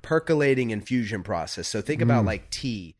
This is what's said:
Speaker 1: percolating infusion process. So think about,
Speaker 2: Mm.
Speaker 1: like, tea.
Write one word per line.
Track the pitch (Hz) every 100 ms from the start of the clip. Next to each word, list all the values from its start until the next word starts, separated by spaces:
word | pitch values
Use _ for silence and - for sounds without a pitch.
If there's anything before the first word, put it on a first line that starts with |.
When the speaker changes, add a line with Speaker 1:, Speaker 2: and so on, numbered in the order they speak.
Speaker 1:
percolating | - 160 156 156 139 131 120
infusion | 107 95 127 107 107
process. | 85 85 82 - 85
So | 107
think | 104 151
about, | 117 135
Speaker 2:
Mm. | 101
Speaker 1:
like, | 101 -
tea. | - 135 110 85 -